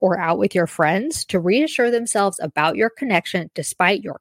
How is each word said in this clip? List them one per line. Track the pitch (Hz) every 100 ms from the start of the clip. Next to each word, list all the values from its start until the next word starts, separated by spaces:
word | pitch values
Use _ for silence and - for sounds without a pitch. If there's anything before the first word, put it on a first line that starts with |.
or | 185 175
out | 165 175
with | 202
your | 190 170
friends | - 156 185 277 - -
to | 190
reassure | 175 220 302 - 240
themselves | 233 233 214 202 185
about | 156 151 156
your | 165 220
connection | - 269 185 - 185 -
despite | - 156 - 180 196
your | 208 143